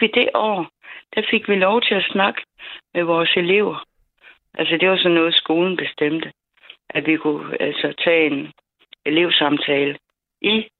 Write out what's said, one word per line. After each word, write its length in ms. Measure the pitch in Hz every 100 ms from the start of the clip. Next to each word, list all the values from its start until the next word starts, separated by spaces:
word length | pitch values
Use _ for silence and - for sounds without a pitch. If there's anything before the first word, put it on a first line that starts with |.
vi 60 | 226
det 220 | 240 247
år, 360 | 208 214 196 160 _ - - - -
der 60 | 214
fik 160 | 226 -
vi 80 | 202
lov 260 | 185 226
til 120 | - 202
at 80 | -
snakke 300 | 202 196 - - _ - - -
med 100 | 175
vores 300 | 170 165 170 -
elever. 480 | 175 196 196 156 - _ _ _ _ _ _
Altså, 240 | - 156 165
det 120 | 180
var 80 | 185
sådan 140 | 185 170
noget, 180 | 165 170
skolen 420 | - 160 180 175
bestemte, 560 | 143 - 147 160 156 - _ _ - - -
at 160 | 156 143
vi 100 | 160
kunne, 440 | 156 147 151 -
altså, 320 | 170 143 151 147
tage 220 | - 165 156
en 200 | 139 151 - _ _ _ - -
elevsamtale 920 | 156 175 - 147 147 - 139 143 143 _ _ _ _
i 260 | - 220 214 _